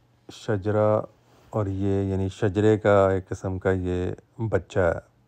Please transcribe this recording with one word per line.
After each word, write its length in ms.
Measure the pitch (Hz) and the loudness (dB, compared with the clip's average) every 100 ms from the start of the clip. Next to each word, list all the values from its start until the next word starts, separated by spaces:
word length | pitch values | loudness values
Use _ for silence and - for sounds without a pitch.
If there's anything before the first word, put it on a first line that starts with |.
| _ _ - | _ _ -20
शजरा 760 | - - 104 101 104 107 107 - _ _ _ - | -14 -6 -4 0 2 2 2 -2 _ _ _ -8
और 160 | 113 101 | -4 -4
ये, 400 | 95 98 98 98 | -2 -2 0 0
यानी 200 | 95 95 | -2 -4
शजरे 480 | - 104 95 107 107 | -2 -2 2 4 4
का 360 | 107 101 95 | 4 4 4
एक 140 | 95 - | 2 -4
किस्म 300 | 98 98 92 | -10 -8 -4
का 120 | 95 | -2
ये 440 | 92 90 90 90 101 _ - | -2 -2 -4 -4 -8 _ -10
बच्चा 400 | 110 98 - 101 | -4 -4 -4 0
है। 200 | 87 - - _ | 0 0 -8 _